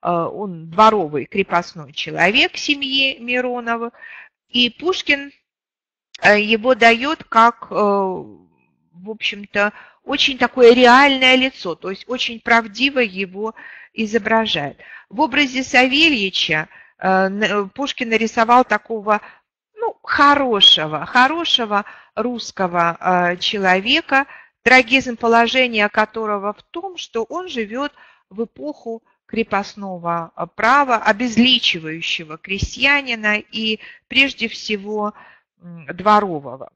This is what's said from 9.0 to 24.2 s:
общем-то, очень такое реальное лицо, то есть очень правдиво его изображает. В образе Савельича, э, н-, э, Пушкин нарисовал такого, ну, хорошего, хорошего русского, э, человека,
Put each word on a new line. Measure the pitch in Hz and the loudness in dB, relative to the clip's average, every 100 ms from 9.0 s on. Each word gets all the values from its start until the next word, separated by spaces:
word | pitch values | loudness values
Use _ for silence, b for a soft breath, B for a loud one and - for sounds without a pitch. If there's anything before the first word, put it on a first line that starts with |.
| 190 | -16
общем-то, | 220 - 202 202 208 202 B B B | -8 -8 -8 -8 -2 -2 B B B
очень | - 277 - 262 | -8 -2 -2 -2
такое | 247 - 240 | -4 6 6
реальное | 240 247 247 285 269 254 254 | 8 8 8 6 4 4 4
лицо, | 262 - 190 156 | 2 -4 -10 -8
то | 180 | -8
есть | 196 - | -10 -8
очень | 247 - 233 | -6 -6 -6
правдиво | - 233 220 202 269 277 | 0 0 0 -4 -2 0
его | 233 185 190 190 220 - B B B | -2 -4 -10 -8 -10 -10 B B B
изображает. | - 220 220 208 226 214 180 143 - B B B | -8 -4 -2 0 0 0 -4 -6 -10 B B B
В | 202 | -2
образе | 285 269 277 254 | 0 0 0 -2
Савельича, | 254 254 262 269 330 262 190 - - 156 160 b b b | 0 2 2 4 2 2 -2 -4 -2 -2 -4 b b b
э, | 190 | 0
н-, | 185 190 202 | 0 0 -2
э, | 214 208 196 | -2 -2 -4
Пушкин | - 277 - 233 | -6 -8 -6 -4
нарисовал | 220 220 - 226 247 254 | -2 -2 -2 4 4 4
такого, | 208 _ 226 202 208 B B _ _ _ 427 | -2 _ -8 -2 -2 B B _ _ _ -8
ну, | 453 - | -8 -8
хорошего, | - - 285 285 269 208 - - 156 151 - | -6 2 4 4 2 4 4 4 0 -8 -2
хорошего | 247 262 320 233 262 226 208 208 B B - | 2 2 0 -2 -2 -2 -4 -4 B B -6
русского, | 233 240 - - 185 175 170 170 | -6 -6 -12 -6 -4 0 -2 -2
э, | - 180 175 180 | 0 0 0 -2
человека, | - 214 190 185 208 294 - 269 | -4 -2 0 0 2 -2 0 -2